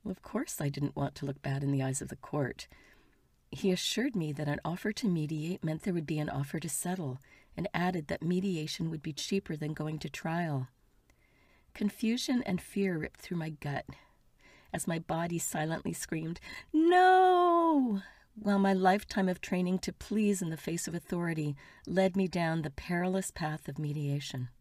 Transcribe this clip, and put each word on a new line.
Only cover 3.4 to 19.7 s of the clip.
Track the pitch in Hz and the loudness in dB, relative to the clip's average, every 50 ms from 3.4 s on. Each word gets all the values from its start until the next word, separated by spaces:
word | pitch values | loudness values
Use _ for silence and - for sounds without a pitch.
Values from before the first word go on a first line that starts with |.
| _ _ | _ _
He | - - - 196 185 | -10 -2 2 2 2
assured | 180 - - - - 233 294 226 | 2 0 -2 -2 0 -2 0 0
me | 196 160 151 147 | -2 -2 -2 -2
that | 143 156 147 | -2 -2 -2
an | 147 - - | -2 -2 -2
offer | 160 165 185 - 214 220 | -6 -6 -2 -2 -4 -4
to | - - 208 | 0 0 2
mediate | 175 165 151 147 160 156 151 165 185 - - | 2 2 0 -2 -2 -4 -2 -4 -4 -4 -2
meant | 160 156 156 - | -4 -4 -2 -2
there | 208 175 | -2 -2
would | 175 156 | -2 -2
be | 143 160 151 | -2 -2 -2
an | 151 151 | -2 -2
offer | - 139 143 139 - 165 | -2 -4 -4 -4 -4 -6
to | 156 165 | -6 -4
settle, | - - - 175 180 190 170 135 127 135 - - - - _ _ - | -6 -4 -4 -4 -4 -2 -4 -6 -6 -8 -12 -20 -20 -20 _ _ -8
and | - 175 - _ | -6 -6 -2 _
added | - 175 180 185 175 151 | 0 0 0 0 -2 -4
that | - - - 156 | -4 -6 -4 -2
mediation | 165 180 185 185 202 180 160 151 156 - - 170 165 | 0 0 0 0 0 -2 -2 -4 -6 -6 -4 -4 -4
would | 160 156 - | -4 -6 -8
be | 165 147 | -8 -8
cheaper | - - - 202 196 - - 170 | -6 -4 -2 -2 -2 -2 -4 -6
than | 151 151 151 156 | -6 -4 -6 -4
going | - 151 156 156 151 | -4 -4 -6 -6 -6
to | - 151 | -8 -10
trial. | - - - 165 165 170 175 165 147 135 131 - _ _ _ _ _ _ _ _ _ _ _ _ _ _ _ _ _ _ _ _ _ | -10 -6 -4 -2 -2 -2 0 0 -2 -2 -4 -4 _ _ _ _ _ _ _ _ _ _ _ _ _ _ _ _ _ _ _ _ _
Confusion | - 214 208 - - - 220 226 254 - - 269 240 262 | -2 -2 -2 -2 0 0 0 0 0 0 0 0 0 0
and | - 185 170 | 0 -2 -4
fear | - - - 202 196 190 175 160 | -4 -4 -2 0 0 0 0 -2
ripped | 151 - _ - | -4 -6 _ -12
through | - - 175 | -10 -6 -6
my | 170 160 160 | -4 -4 -6
gut | 156 - - 147 139 - - - - - - _ _ _ _ _ _ _ _ - - - _ _ - | -8 -6 -6 -4 -4 -4 -6 -8 -16 -18 -20 _ _ _ _ _ _ _ _ -20 -20 -20 _ _ -6
as | 160 - - | -4 -2 -2
my | 165 160 | -2 -4
body | 160 - 165 165 170 170 170 170 | -2 -4 -2 -2 -2 -2 -2 -4
silently | - - - 160 151 160 165 160 - 170 165 | -4 -4 -2 -2 -2 -2 -2 -4 -4 -6 -6
screamed, | - - - - 160 160 160 170 - - - - - - - - | -6 -6 -4 -4 -4 -4 -4 -8 -8 -10 -16 -16 -16 -16 0 2
"No!" | 302 320 339 359 359 370 370 370 370 370 370 370 359 359 349 339 339 330 330 320 285 262 240 208 196 - - - - _ _ _ | 6 6 8 8 10 10 10 10 10 10 8 8 8 6 6 6 6 6 6 6 4 4 4 0 -2 -4 -8 -20 -20 _ _ _
while | 220 214 202 202 202 | -6 0 2 4 4
my | 196 196 196 | 6 4 4
lifetime | 185 185 185 190 208 - - - 214 190 185 | 6 6 6 4 4 0 -2 -2 0 2 2
of | 180 - | 0 -2
training | - - - 180 180 180 | -2 -2 0 0 0 0